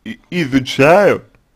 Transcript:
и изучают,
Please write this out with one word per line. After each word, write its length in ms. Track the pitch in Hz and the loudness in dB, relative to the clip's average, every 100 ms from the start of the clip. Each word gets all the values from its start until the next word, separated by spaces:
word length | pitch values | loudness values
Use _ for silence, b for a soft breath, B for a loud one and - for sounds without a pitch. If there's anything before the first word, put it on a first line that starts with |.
и 140 | 110 - - | -20 -18 -10
изучают, 960 | 175 139 135 123 - 143 185 185 98 - _ _ | -8 -2 -4 -4 0 4 4 2 -2 -8 _ _